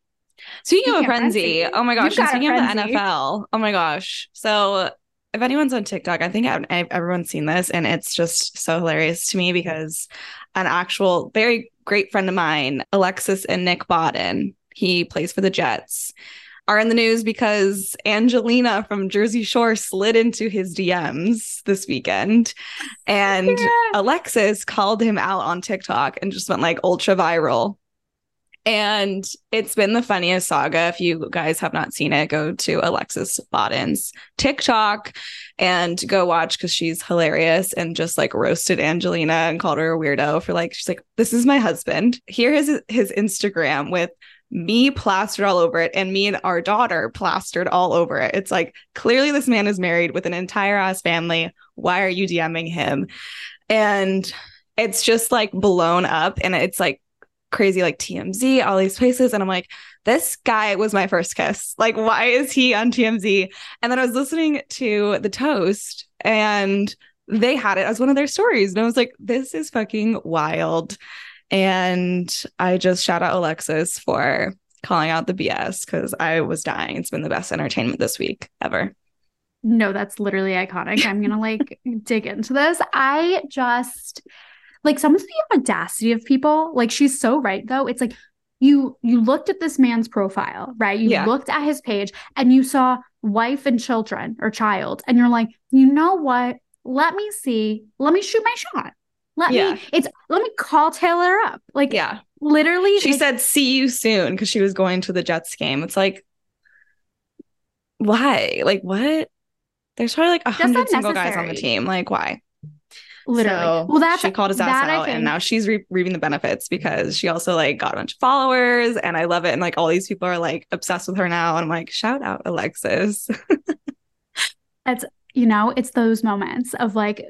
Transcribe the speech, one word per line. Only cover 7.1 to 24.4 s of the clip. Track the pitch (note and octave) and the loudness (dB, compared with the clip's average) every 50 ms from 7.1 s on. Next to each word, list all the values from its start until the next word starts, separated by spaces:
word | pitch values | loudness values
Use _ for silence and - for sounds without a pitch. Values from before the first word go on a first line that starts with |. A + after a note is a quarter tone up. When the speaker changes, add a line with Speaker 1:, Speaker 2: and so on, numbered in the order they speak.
| F3+ F3 E3+ - | -2 -4 -4 -4
Speaker 1:
seen | - D3+ D3+ | -6 -4 -2
this, | D3+ D#3+ F3+ F3+ - | 0 0 0 0 0
and | - F3 E3 | -2 -2 0
it's | A3 E3+ G3 - - - | 0 -2 -2 -4 -6 -2
just | - E3+ E3+ - - - - - - | -2 -2 0 0 -2 -4 -4 -8 -8
so | - - D#3+ E3+ | -4 -2 -2 0
hilarious | F3 E3 D3+ D#3 D#3+ D#3 E3+ E3+ - - | 0 0 0 0 0 0 -2 -2 -4 -4
to | - | -2
me | F#3+ F3 F3+ F3 | 0 0 0 0
because | F3+ F3+ E3+ D#3+ D#3 D#3+ D#3 D#3+ - - - - - - - - - - - _ | 0 -2 -2 -6 -8 -8 -8 -8 -10 -12 -12 -14 -18 -18 -18 -18 -20 -20 -8 _
an | F#3+ F#3 | -2 -2
actual | E3 D#3 F3 F3+ - - - G3 G3 F3+ E3+ - - - | 0 0 -2 -2 -4 -2 0 2 2 2 2 0 -2 0
very | A3 A3 A#3+ A#3 A3+ A#3 - _ _ _ | 0 2 2 2 0 -2 -8 _ _ _
great | - G3+ G#3 G3 - | -2 0 0 0 0
friend | - G3+ F#3+ F#3+ | -2 -2 0 0
of | F#3 | 0
mine, | F#3+ E3+ D3+ D#3 D3+ C3+ C3 C#3+ C3 - - - | 0 0 0 0 0 -2 -2 -2 -4 -4 -2 0
Alexis | G3 F#3 F#3 F#3+ - - - G3 F#3+ - | 2 2 2 0 -2 -2 -2 -2 -2 -2
and | - F#3 F3+ F3+ | -4 -2 -2 0
Nick | F3+ F3 F3 - - | 0 -2 -2 -2 -2
Bodden, | F3 E3 E3 - - - F2+ F2+ - - - G3 - _ _ _ _ | 0 0 0 0 -2 -2 -4 -2 -2 -2 -4 -4 -6 _ _ _ _
he | - G3+ F3+ F3+ F3 E3+ | -4 -2 0 0 0 -2
plays | - - D#3+ D#3 F3+ - | -2 -4 -6 -6 -4 -2
for | - G3 | 0 0
the | F#3 | 0
Jets, | F#3+ - E3+ B2+ A2 - - - - - - - - - - - - - - - - - _ | 0 0 0 0 -2 -4 -6 -8 -10 -10 -10 -10 -12 -16 -20 -20 -20 -20 -20 -20 -20 -10 _
are | - G#3 G#3+ | 0 2 2
in | A3 A3+ | 4 4
the | A3+ | 4
news | A#3 A3+ A3+ A3+ A#3 A3 | 4 4 4 2 2 0
because | A3+ A3 - B3 G#3+ G#3 G#3 G3 G3 G3+ G3 F#3+ - - - - | -2 -2 0 0 0 2 2 2 2 0 -2 -6 -8 -10 -6 -2
Angelina | G3+ G#3 G#3+ A3+ B3 A#3+ B3 A3 A#3 A#3 B3 B3 A#3+ G#3 G3+ G#3 - | -2 0 4 4 4 4 4 2 2 2 4 4 2 0 0 -2 -4
from | G#3 G3+ F#3+ F#3+ | -4 -4 -4 -2
Jersey | - G3+ G#3+ A#3 G#3 A#3+ G#3+ | 0 0 0 2 0 -2 -2
Shore | - - A#3 A#3 A3+ A3 | 0 2 2 2 2 2
slid | G#3 - - - F#3+ G3 A3 A3+ | 0 -2 -6 -4 0 0 4 4
into | A3+ A3+ A#3+ - - G#3+ A3+ | 4 4 2 0 -2 -4 -2
his | F#3+ G#3 F#3 F#3 E3+ | -2 -2 -4 -4 -4
D | - F#3+ E3+ F3+ | -4 -2 0 0
Ms | F3+ D#3+ - - D3 E3+ G#3+ A#3 A3 - - - - - | 0 -2 -4 -4 -2 0 0 0 0 -2 -8 -12 -8 -2
this | - G3 F#3+ - | -2 -2 -2 -2
weekend. | - D3+ B2 - - F#2+ G2 A#2 G3 A3 A#3 A3+ - - - - - - - - - - - _ | -4 -6 -4 -2 -2 -2 0 0 4 4 4 4 2 -2 -10 -16 -16 -14 -14 -14 -14 -14 -10 _
And | - G#3 G3+ G3+ G3 G3 F#3+ F#3 - | -2 0 2 2 2 2 2 2 2
Speaker 2:
Yeah. | B4 A#4+ A#4 A#4 A#4+ A#4 A#4 A4+ G4+ | 2 2 2 2 2 2 2 2 0
Speaker 1:
Alexis | G#3 G3 B3 D4+ F4 - - - A#3 | 0 2 2 0 0 -2 -2 0 2